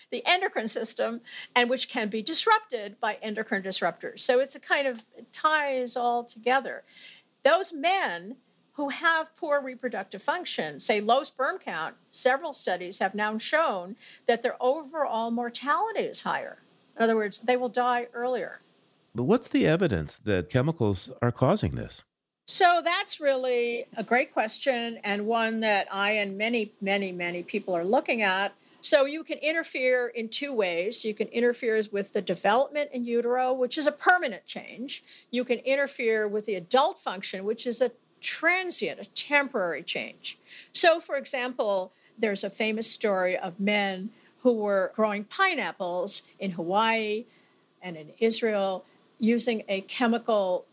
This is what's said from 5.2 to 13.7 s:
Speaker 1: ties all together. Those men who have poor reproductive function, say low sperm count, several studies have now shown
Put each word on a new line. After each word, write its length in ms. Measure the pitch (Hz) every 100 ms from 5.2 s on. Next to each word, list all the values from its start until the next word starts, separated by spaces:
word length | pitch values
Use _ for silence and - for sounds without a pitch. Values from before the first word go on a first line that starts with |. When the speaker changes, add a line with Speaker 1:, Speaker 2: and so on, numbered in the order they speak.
| 233
Speaker 1:
ties 640 | - 311 311 285 262 247 254
all 280 | 240 240
together. 600 | 240 - 226 262 220 117 - - - - _ _ 269
Those 260 | 339 381
men 640 | 320 311 392 294 170 180 262 _ _ _
who 160 | - 285
have 460 | 254 339 320 320 _
poor 260 | 320 285
reproductive 600 | 262 254 247 220 196 196
function, 580 | 240 330 254 - 160 147
say 220 | - 214
low 220 | 208 254
sperm 340 | 302 - 269 370
count, 380 | - 170 160 - _
several 420 | - 254 269 330
studies 460 | 269 - 180 180 202
have 160 | 196 202
now 220 | 214 220
shown 580 | - 311 320